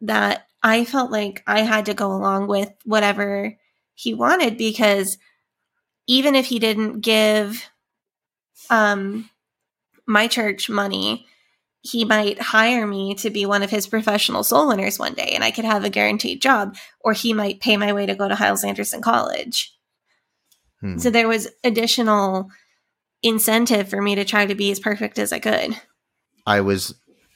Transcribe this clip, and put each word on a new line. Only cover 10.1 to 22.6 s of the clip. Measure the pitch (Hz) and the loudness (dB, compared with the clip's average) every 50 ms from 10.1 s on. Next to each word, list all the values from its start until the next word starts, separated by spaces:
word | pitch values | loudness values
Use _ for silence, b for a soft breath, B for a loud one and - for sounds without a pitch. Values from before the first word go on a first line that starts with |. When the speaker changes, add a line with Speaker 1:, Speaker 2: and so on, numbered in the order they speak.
| 214 208 220 | 2 2 2
Speaker 1:
church | 233 - 247 214 208 196 196 - - | 2 0 -2 -2 -2 -2 -4 -6 -4
money, | 214 202 202 196 196 196 190 214 226 240 b b b b b b b b b _ _ _ | -2 -2 -2 -2 -4 -2 -2 -4 -4 -6 b b b b b b b b b _ _ _
he | - - - 233 226 | -12 -6 -4 -2 0
might | 202 220 214 208 202 202 - | 2 2 2 2 0 -2 -4
hire | - - - 220 220 233 254 240 214 | -4 0 2 4 4 4 2 0 0
me | 208 202 196 196 196 202 | -2 -4 -4 -4 -4 -4
to | 196 - 214 | -4 -4 -4
be | 202 208 196 | -2 -2 0
one | 196 202 202 202 | 0 0 0 0
of | 190 | 0
his | 220 208 190 | -2 -4 -2
professional | - 226 220 214 220 202 208 - 233 - 202 208 | -2 -2 -2 0 0 0 0 0 0 0 -2 0
soul | - 240 277 302 285 | 2 4 4 4 4
winners | 220 190 196 202 - - | 2 0 0 -2 -4 -4
one | - - - | -4 -4 -4
day, | - - - - | -4 -4 -2 -2
and | - 110 | 0 0
I | - | 0
could | - 233 220 | -2 -2 -2
have | 226 214 202 202 | -2 0 0 -2
a | 208 | -2
guaranteed | 196 214 - 208 208 214 - - - - | 0 2 2 2 0 0 -2 -4 -4 0
job, | - 262 262 214 202 196 B B B B B B | 2 2 2 2 0 -4 B B B B B B
or | - 220 214 | -2 0 0
he | - - 233 220 | 0 0 0 0
might | 214 208 196 196 - | 0 -2 -2 -4 -2
pay | - 240 214 | 0 0 2
my | 202 208 208 | 2 2 0
way | 202 202 202 | 0 0 -2
to | 196 196 | -2 -2
go | 196 202 196 | -2 -2 -2
to | 202 | 0
Hyles | 202 208 202 196 202 202 | 2 2 2 2 0 -2
Anderson | 202 196 202 208 - - 233 | -4 -4 -4 -6 -6 -6 -4
College. | 226 226 233 - - - - - - 240 - - - - _ _ _ _ _ _ _ _ _ _ _ _ _ _ _ _ _ _ _ _ _ _ | 0 0 2 2 0 -2 -4 -6 -6 -6 -6 -6 -6 -6 _ _ _ _ _ _ _ _ _ _ _ _ _ _ _ _ _ _ _ _ _ _
Speaker 2:
Hmm. | - 98 90 | -12 -10 -8
Speaker 1:
So | 85 - 247 | -4 -2 2
there | 214 233 226 | 2 4 4
was | 220 226 214 196 - - _ - | 4 2 0 -2 -6 -8 _ -2
additional | 247 208 226 226 226 - 247 233 220 208 202 196 190 190 185 190 190 b b | 0 0 0 0 0 0 2 2 2 4 2 2 0 0 -2 -4 -8 b b